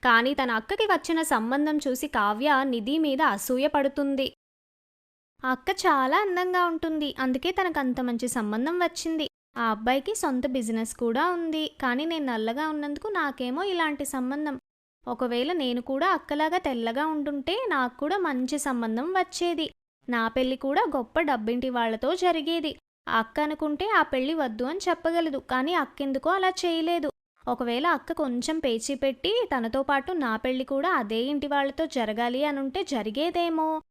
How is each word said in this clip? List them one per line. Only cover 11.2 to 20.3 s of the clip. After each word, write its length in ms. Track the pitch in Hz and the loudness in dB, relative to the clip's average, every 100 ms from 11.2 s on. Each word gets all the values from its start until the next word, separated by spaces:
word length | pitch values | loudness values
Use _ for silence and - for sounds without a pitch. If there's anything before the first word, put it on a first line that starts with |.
| 330 | 2
ఉంది, 380 | 349 330 311 311 - | 0 -2 -2 -4 -2
కానీ 240 | 262 247 | -2 0
నేను 200 | 320 330 | -2 -2
నల్లగా 440 | 277 233 220 240 311 | -2 -2 -2 -2 -2
ఉన్నందుకు 400 | 302 294 294 427 | -2 -4 -6 -4
నాకేమో 540 | 392 294 262 247 269 | -2 -2 -2 -4 -2
ఇలాంటి 420 | 392 349 320 285 | -2 0 0 -2
సంబంధం. 540 | 277 269 254 285 302 262 _ _ _ _ - | -4 -4 -4 -2 -4 -6 _ _ _ _ -8
ఒకవేళ 440 | 233 247 240 269 | -4 -2 -2 -2
నేను 300 | 359 254 240 | 0 0 -2
కూడా 260 | 247 269 349 | -2 0 2
అక్కలాగా 500 | 349 - 294 311 359 | 0 -2 -2 0 0
తెల్లగా 480 | 339 247 226 233 311 | -2 -2 -2 0 0
ఉండుంటే 600 | 311 285 285 269 403 508 | 0 -2 -4 -2 -2 0
నాకు 300 | 302 247 - | 0 0 -2
కూడా 200 | 294 392 | -2 0
మంచి 400 | 349 254 254 294 | 0 0 -2 -2
సంబంధం 540 | 285 247 226 220 302 | -2 -2 -2 -2 0
వచ్చేది. 580 | 370 359 - 349 320 311 - _ _ - | 0 0 0 -2 0 -4 -6 _ _ -4
నా 200 | 240 | 0
పెళ్లి 280 | 226 | 0